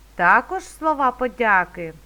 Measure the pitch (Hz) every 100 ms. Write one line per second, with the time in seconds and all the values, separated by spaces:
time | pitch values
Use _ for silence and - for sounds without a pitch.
0 | - - 175 220 240 370 - - 311 285
1 | 262 247 254 196 220 190 175 - 165 156